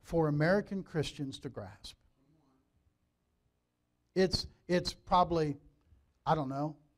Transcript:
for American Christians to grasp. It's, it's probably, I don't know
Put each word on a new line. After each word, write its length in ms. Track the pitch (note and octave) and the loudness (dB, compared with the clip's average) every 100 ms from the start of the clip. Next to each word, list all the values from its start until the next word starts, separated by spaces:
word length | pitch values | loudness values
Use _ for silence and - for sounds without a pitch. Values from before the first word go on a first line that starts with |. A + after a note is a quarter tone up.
for 260 | - E3+ D#3 | -2 0 2
American 560 | D3 D#3 G3+ - G3 | 2 4 2 0 -8
Christians 560 | E3 D#3+ C#3 - C#3 B2+ | -4 -4 -4 -4 -8 -8
to 80 | C#3 | -12
grasp. 480 | A#2 G2 - - - _ _ _ _ _ _ _ _ _ _ _ _ _ _ _ _ _ _ _ _ _ | -12 -14 -16 -20 -20 _ _ _ _ _ _ _ _ _ _ _ _ _ _ _ _ _ _ _ _ _
It's, 320 | - F#3 - - - - | 0 2 0 -6 -16 -2
it's 240 | F3 F3+ | 0 0
probably, 640 | - - F#3 F3 E3+ D3+ C#3+ - _ _ - _ _ | -10 2 4 4 2 0 -2 -10 _ _ -20 _ _
I 100 | - | 0
don't 140 | D#3+ C3 | 0 0
know 280 | C3+ D3+ D3+ _ | -4 -6 -8 _